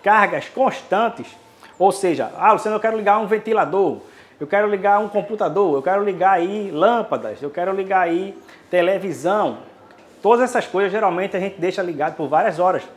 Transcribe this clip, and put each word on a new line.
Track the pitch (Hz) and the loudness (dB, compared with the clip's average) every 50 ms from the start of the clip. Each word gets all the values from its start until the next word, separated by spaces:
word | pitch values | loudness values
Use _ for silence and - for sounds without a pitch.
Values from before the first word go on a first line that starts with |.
cargas | - 196 214 220 202 180 165 143 - - | 4 4 4 4 4 2 0 -6 -8 -8
constantes, | - - 262 226 - - - - 185 202 233 226 - - 120 - - - - - - _ - - - _ | -2 0 0 0 0 -4 -6 -2 0 0 0 -2 -4 -8 -16 -18 -18 -20 -20 -20 -20 _ -20 -20 -2 _
ou | 175 196 | 2 2
seja, | 180 180 190 180 156 135 120 110 - | 2 2 0 0 0 0 -2 -6 -4
"Ah, | - 180 208 | 2 4 4
Luciano, | 214 214 - 220 214 | 4 4 2 -2 -4
eu | 214 | 0
quero | 214 226 220 | -2 -2 -2
ligar | 220 208 202 208 214 | 0 2 2 2 2
um | 220 | 2
ventilador, | 185 220 214 220 220 226 214 165 143 165 196 196 160 117 - - - - - - _ _ _ | 0 -2 -2 0 0 0 0 0 0 2 2 2 0 0 -4 -12 -20 -20 -20 -20 _ _ _
eu | 151 | -6
quero | 147 196 202 214 208 | -2 0 0 2 2
ligar | 208 190 185 202 202 208 | -2 0 2 2 2 2
um | 220 208 | 0 0
computador, | 208 208 185 - 220 214 202 160 151 196 208 175 143 | -4 -4 -4 -4 -6 -4 -4 -2 2 2 2 2 2
eu | 135 | 0
quero | 135 175 190 202 202 | 0 0 0 0 0
ligar | 208 190 165 180 190 | -2 -2 2 2 2
aí | 196 175 170 185 202 214 202 196 | 2 2 0 -2 -4 -6 -6 -6
lâmpadas, | 160 151 175 220 240 233 - - 143 117 110 110 104 - | -2 2 2 4 4 2 -2 -2 -4 -6 -4 -8 -10 -8
eu | 139 143 | -10 -8
quero | 143 - 175 190 | -6 -4 -4 -2
ligar | 190 196 190 190 196 185 | -2 -4 -2 0 0 0
aí | 180 170 170 175 190 202 190 - - - - - - _ | 2 2 0 -2 -4 -6 -12 -16 -20 -20 -20 -20 -10 _
televisão", | - 180 170 180 196 185 180 196 151 123 135 175 202 214 190 143 110 - - - - - - - - - - - - - | 0 2 2 2 0 0 -2 -6 -8 -4 -2 0 0 0 0 -2 -4 -8 -16 -20 -20 -20 -20 -20 -20 -20 -20 -20 -20 -2
todas | - 202 233 233 | 2 4 4 4
essas | 254 247 247 240 - | 2 0 0 -4 -4
coisas | - - 185 202 190 | -2 -2 -2 0 0
geralmente | 185 220 214 190 170 180 190 196 208 | 0 0 0 0 0 0 -4 -4 -4
a | 190 | -4
gente | 190 196 190 - | -4 -4 -6 -4
deixa | 165 185 185 202 | -4 -2 -2 -2
ligado | 185 175 165 139 147 160 156 | -4 -4 -4 -4 -4 -4 -4
por | - 156 | -6 -4
várias | 131 147 160 196 220 165 156 | 0 0 2 2 2 0 2
horas. | 180 185 175 139 - - - | 2 2 2 0 -4 -10 -20